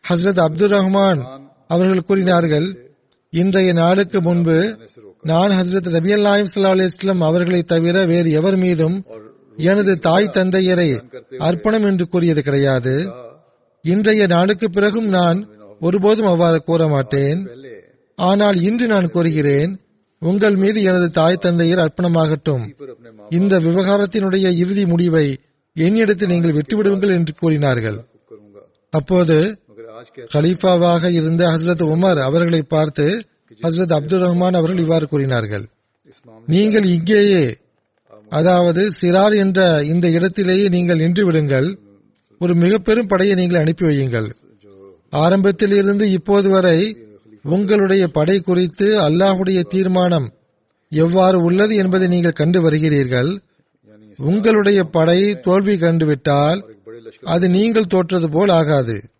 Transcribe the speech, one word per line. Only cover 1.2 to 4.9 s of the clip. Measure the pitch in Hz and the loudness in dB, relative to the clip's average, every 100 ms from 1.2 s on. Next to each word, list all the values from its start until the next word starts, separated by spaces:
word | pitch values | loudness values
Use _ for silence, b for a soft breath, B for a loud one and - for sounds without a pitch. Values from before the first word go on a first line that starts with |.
| 127 135 139 _ _ | -6 -16 -20 _ _
அவர்கள் | 170 185 185 | 0 0 0
கூறினார்கள், | 170 196 180 175 170 151 180 180 131 _ _ _ _ | 0 0 2 2 2 -2 -2 -10 -20 _ _ _ _
"இன்றைய | 165 185 190 185 | -2 0 2 2
நாளுக்கு | 170 170 190 202 196 | 2 2 2 0 -2
முன்பு | 170 175 165 160 208 214 110 | 0 0 2 0 0 -6 -20